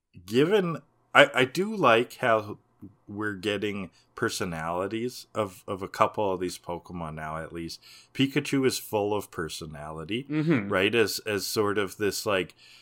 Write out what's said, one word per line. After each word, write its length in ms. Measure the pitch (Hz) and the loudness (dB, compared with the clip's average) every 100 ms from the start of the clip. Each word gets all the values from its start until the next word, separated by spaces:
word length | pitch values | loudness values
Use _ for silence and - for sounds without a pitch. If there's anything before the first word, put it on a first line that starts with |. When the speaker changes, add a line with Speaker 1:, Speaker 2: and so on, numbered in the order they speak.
| _ - 87 | _ -20 0
Speaker 1:
given, 520 | 117 156 214 175 151 - _ _ | 4 6 4 2 -4 -10 _ _
I, 160 | 127 143 | 8 8
I 100 | 123 131 | 6 2
do 280 | 156 208 | 0 -2
like 420 | 214 135 113 120 - | 2 6 6 4 -2
how 400 | 127 113 104 101 _ _ 98 _ - | 2 2 0 -12 _ _ -20 _ -14
we're 240 | 101 104 | -6 -6
getting 560 | 98 101 101 104 101 90 _ _ | -4 -2 -2 -2 -6 -10 _ _
personalities 1120 | - 113 - 98 80 82 87 98 113 123 - - | -4 -4 -2 -6 -4 -4 -4 -4 -4 -6 -8 -10
of, 300 | 107 104 90 - | -6 -6 -6 -10
of 160 | 98 | -8
a 60 | 95 | -8
couple 420 | - 104 - 104 | 0 2 2 -2
of 100 | 90 | 0
these 180 | 90 - | -4 -6
Pokemon 560 | - 87 - 90 80 | -10 -12 -10 -10 -8
now, 240 | 78 78 80 | -8 -8 -8
at 120 | 80 | -8
least. 260 | 82 82 - - - - | -10 -10 -12 -18 -20 -14
Pikachu 540 | - 135 147 143 139 131 | -2 0 0 0 0 2
is 120 | - | 0
full 360 | - 107 104 | -2 0 0
of 160 | 104 - | -2 -4
personality, 960 | - 78 - 80 73 76 80 80 113 135 | -8 -8 -8 -12 -12 -12 -12 -6 -8 -4
Speaker 2:
Mm-hmm. 400 | 151 156 139 101 | -2 2 0 2
Speaker 1:
right? 260 | 98 101 | 2 4
As, 260 | 117 101 - | 4 2 0
as 260 | - 104 - | -4 -4 -2
sort 320 | 117 104 101 | 0 2 0
of 180 | 95 - | -2 0
this, 300 | 104 - 110 | -2 0 0
like, 280 | 98 87 - - - | 0 -2 -8 -20 -20